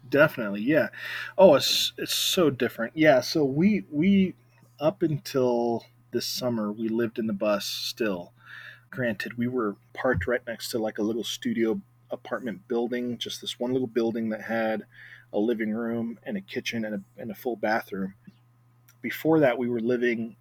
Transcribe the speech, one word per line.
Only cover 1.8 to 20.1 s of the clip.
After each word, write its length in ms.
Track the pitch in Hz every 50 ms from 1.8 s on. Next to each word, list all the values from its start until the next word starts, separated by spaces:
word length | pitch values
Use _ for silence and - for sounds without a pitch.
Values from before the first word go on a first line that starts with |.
| - - - -
it's 160 | - - -
so 360 | - - - - 190 175 147
different. 460 | 131 120 123 113 - - 113 107 _
Yeah, 240 | 156 156 - 120 127
so 240 | 120 - - 165 147
we, 400 | 131 135 147 175 208 214 175 - -
we, 440 | 156 147 165 196 202 196 190 175 - _ _ _ _ _ _ _ _ _
up 220 | 143 156 - _
until 800 | 180 156 151 143 _ - - 139 127 123 120 117 120 120 117 110 - - _ _ _ _
this 140 | - 117 -
summer, 460 | - - - 127 123 120 113 104 104
we 160 | 104 113 113 110
lived 300 | 110 117 117 110 _ -
in 60 | 110 110
the 40 |
bus 340 | 104 98 110 104 104 101 -
still. 640 | - - - - - - - 120 107 95 87 - - _ _ _ - - - - - - - _ _
Granted, 480 | - - 127 117 107 - - 110 - 120
we 80 | 120 123
were 280 | 127 127 113 104 98 _ _ _
parked 340 | _ - - 131 123 104 -
right 180 | 127 120 120 _
next 240 | 120 113 - - -
to, 80 | - 117
like, 200 | 110 110 - -
a 40 |
little 220 | 104 107 113 117 104
studio 560 | - - - - 120 113 113 113 113 107 98 - _ _ _ _ _
apartment 580 | 127 - _ - 127 107 131 120 95 90 _ _
building, 480 | 120 117 120 117 123 123 123 123 120
just 240 | 117 - 107 - -
this 180 | - 104 - _
one 140 | 120 123
little 140 | 127 131 127 117
building 400 | 113 123 113 113 107 117 113 110
that 120 | 107 107
had 420 | - - 113 113 113 110 110 107 - _ _ - - - - - - _
a 60 | - 104
living 320 | 104 117 120 110 113 107
room 460 | 107 113 117 117 117 117 117 117 117 - _
and 120 | 147 110
a 60 | 95
kitchen 420 | 98 - - 127 117 - - 117 107
and 100 | 107 107
a, 60 | 101 98 _ _
and 140 | - 123 113
a 40 | 104
full 220 | - - 127 120
bathroom. 580 | 104 110 107 110 113 - - 101 95 95 95 - _ _ - _ _ _ _ _ _ _ _ _ _ _ _ _ _
Before 400 | - 113 - - - 156 160 160
that, 160 | 147 127 120
we 120 | 131 123 120
were 120 | 123 117
living 560 | 110 117 123 120 123 123